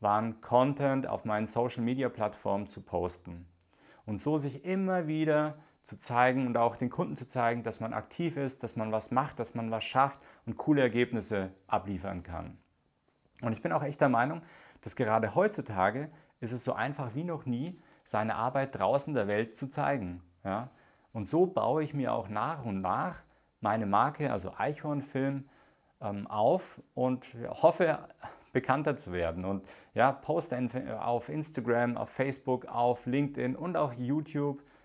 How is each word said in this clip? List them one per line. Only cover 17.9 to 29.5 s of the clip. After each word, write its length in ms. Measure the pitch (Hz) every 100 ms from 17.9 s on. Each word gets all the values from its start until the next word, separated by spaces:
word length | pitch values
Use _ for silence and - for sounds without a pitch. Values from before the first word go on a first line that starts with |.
| _
seine 320 | - 107 110 104
Arbeit 420 | 117 139 135 -
draußen 360 | 98 139 139
der 140 | 135 101
Welt 280 | 104 117 -
zu 140 | 135
zeigen. 520 | - 143 139 92 87 - _
Ja? 260 | 98 101 127 _ _ _ _
Und 160 | 113 101
so 160 | 160 180
baue 380 | 185 110 151
ich 100 | 151
mir 200 | 143 123
auch 140 | 117 95
nach 380 | 107 127 160 120
und 160 | 95
nach 400 | 92 110 175 170 - _ _ -
meine 240 | 110 110 104
Marke, 460 | 101 131 151 143
also 220 | 110 - -
Eichhornfilm, 920 | 117 151 151 143 139 135 135 139 135 _ _ _ _ -
ähm, 260 | 107 101 101
auf 540 | 107 113 185 - - -
und 320 | - 127 127 - 117 120
hoffe, 640 | - 160 170 175 147 - - - - -
bekannter 460 | 131 - 135 151 131
zu 160 | -
werden. 320 | 90 85 85
Und 200 | 92